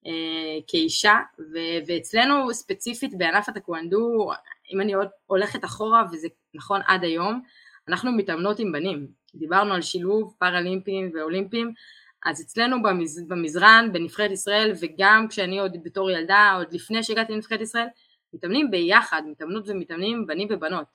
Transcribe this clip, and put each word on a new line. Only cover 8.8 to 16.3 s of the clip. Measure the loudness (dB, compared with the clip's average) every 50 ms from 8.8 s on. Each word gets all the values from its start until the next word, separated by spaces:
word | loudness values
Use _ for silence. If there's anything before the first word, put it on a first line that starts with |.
| -4 -4 -4 -6 -8 -12 -16 _ _ _ _
דיברנו | -10 -6 2 2 2 4 4 0
על | -2
שילוב | -2 -4 -6 -4 -2 0 0 0 0 -2 -4 _
פראלימפיים | -2 0 0 0 -2 -2 -4 -4 -4 -4 -4 -4 -4 -6 -6
ואולימפיים, | -6 -6 -4 -4 -4 -4 -4 -4 -4 -4 -4 -8 _ -20 -20 -20 -20 _ _ _ _ -6
אז | -6 -6 -6
אצלנו | -12 -8 -2 0 0 0 0 0
במז-, | 2 0 0 0 -2 -4 -6 -10 -8 -6
במזרן, | -4 -4 -4 -2 0 6 8 10 10 10 8 4
בנבחרת | -2 -2 -4 -4 -2 -2 -2 -2
ישראל, | -2 -4 -2 0 2 2 2 2 0 -2
וגם | -6 -8 -2 2 6 6 6 6 4 2
כשאני | -4 -4 -4 -2 -2 -2
עוד | -4 -4 -6 -8
בתור | -14 -8 -4 -2 0 0
ילדה, | 0 -2 2 4